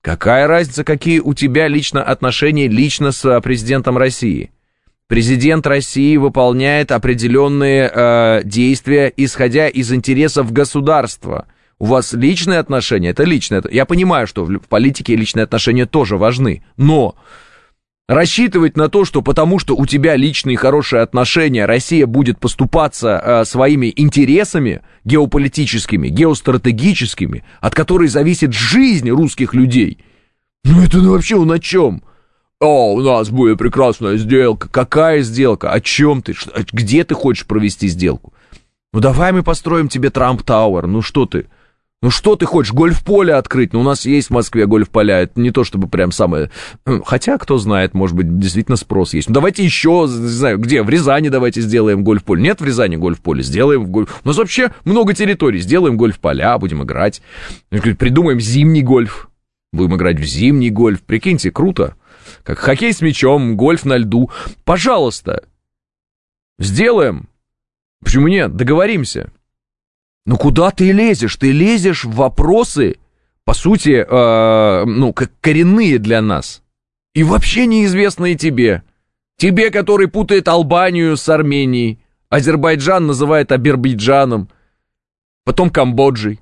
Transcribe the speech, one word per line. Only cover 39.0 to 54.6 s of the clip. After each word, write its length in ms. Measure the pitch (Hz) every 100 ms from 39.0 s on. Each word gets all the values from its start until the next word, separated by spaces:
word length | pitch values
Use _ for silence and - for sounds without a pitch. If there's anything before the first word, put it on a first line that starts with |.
| 131 131 180
мы 100 | 185
построим 460 | 170 165 165 165 151
тебе 240 | 127 131
Трамп 320 | - 127 123
Тауэр». 420 | - 113 110 90 87
Ну, 160 | 107
что 240 | 104 147 123
ты? 220 | - - _ _ _ _ _
Ну, 80 | 123
что 240 | - 214 208
ты 100 | 165
хочешь? 260 | 165 110
Гольф-поле 600 | 123 165 160 - 202 185
открыть? 400 | 139 - 131 120
Ну, 60 | 117
у 40 |
нас 220 | 131 139 131
есть 220 | 143 -
в 60 |
Москве 340 | 120 110 117 101
гольф-поля. 540 | 110 104 110 104 92
Это 180 | 90 -
не 100 | 120
то, 140 | 123
чтобы 240 | 120 95 95
прям 240 | - 90
самое, 400 | - 92 78 76 - - - -
м, 160 | 120
хотя, 360 | - 127 - 277
кто 180 | - 131
знает, 380 | 101 98 92 95
может 200 | 95 87
быть, 220 | 85 87
действительно 400 | 95 90 110 120
спрос 380 | - 98 87 78
есть. 120 | 76
Ну, 60 |
давайте 300 | 123 175 196
еще, 420 | 185 - 156 175 151
з-, 160 | 120
не 60 | 117
знаю, 320 | 117 135 101
где? 240 | 117 139
В 60 | 104
Рязани 400 | 160 139 139 151
давайте 320 | 135 123 120
сделаем 420 | 110 117 107 98
гольф-поле. 400 | 101 104 - 87
Нет 180 | 139 214
в 40 | 143
Рязани 300 | 120 104 82
гольф-поля? 460 | 87 82 87 69
Сделаем 440 | 65 80 135 139 95
в 40 |
гольф-, 320 | 98 107 -
у 40 | 131
нас 100 | 156
вообще 340 | 214 -